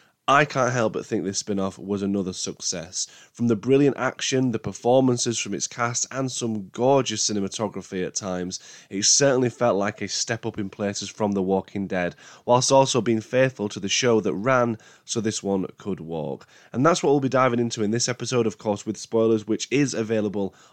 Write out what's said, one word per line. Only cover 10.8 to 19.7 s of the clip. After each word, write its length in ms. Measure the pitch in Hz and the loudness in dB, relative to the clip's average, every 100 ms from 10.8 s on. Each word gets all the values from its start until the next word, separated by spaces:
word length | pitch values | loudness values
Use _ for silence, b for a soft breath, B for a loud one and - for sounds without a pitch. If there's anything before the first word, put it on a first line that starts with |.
| 101 101 98 | -6 -4 -8
from 240 | - 104 | -4 -2
The 100 | 98 | 0
Walking 460 | 92 95 - 104 95 | 0 0 -2 -6 -4
Dead, 260 | 92 87 - B B | -2 -4 -6 B B
whilst 260 | B 123 131 | B 2 6
also 300 | 135 131 127 | 6 6 2
being 220 | 107 110 | 2 0
faithful 460 | - 127 131 - 104 | 0 2 2 0 -6
to 100 | 101 | -4
the 80 | 98 | -4
show 320 | - 123 113 | 0 4 4
that 140 | 95 | 2
ran 440 | 80 120 127 117 110 B B | 0 2 2 2 -2 B B
so 160 | B 117 | B -4
this 220 | 107 - | -2 -2
one 240 | 101 98 90 - | -2 -2 -2 -8
could 200 | 104 92 | -8 -8
walk. 480 | 80 82 71 65 - B B | -8 -8 -6 -8 -14 B B
And 140 | 117 156 | 2 2
that's 160 | 180 | 4
what 80 | 156 | 2
we'll 80 | 143 | 2
be 100 | 131 | 2
diving 300 | 131 127 120 | 2 2 2
into 240 | 117 117 | -2 -2
in 80 | 104 | -2
this 180 | 117 131 | -2 -2
episode, 380 | 117 120 127 110 | -4 -2 0 0
of 120 | - | -2
course, 280 | 110 104 107 | -4 -4 -4
with 120 | 101 | -10
spoilers, 500 | - 113 113 110 101 | -4 0 2 2 0
which 180 | 107 - | -4 -2